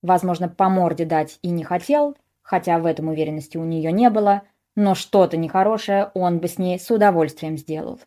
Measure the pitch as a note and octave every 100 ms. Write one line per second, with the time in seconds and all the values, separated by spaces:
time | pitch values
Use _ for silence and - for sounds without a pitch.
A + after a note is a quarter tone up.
0 | F3 F3+ F3+ F3 E3+ - F#3+ F#3+ F3 E3
1 | D#3+ D#3+ D#3 - F3+ E3+ D#3 F3+ F3 D4
2 | D4 C#4+ _ _ - F3+ F3 E3 E3 D#3+
3 | D#3+ D#3 D#3 D#3 D3+ E3 E3 E3 D#3+ F3+
4 | A#3+ G#3+ G#3 G3+ - _ _ - G3+ F#3
5 | - G3+ F3 E3 E3 F#3 G3 A3 G#3+ G3
6 | G3 G3 F3+ E3+ E3+ - F#3 F3+ - A3+
7 | G#3 F3 D#3 D3+ D#3 D#3 - D#3 - -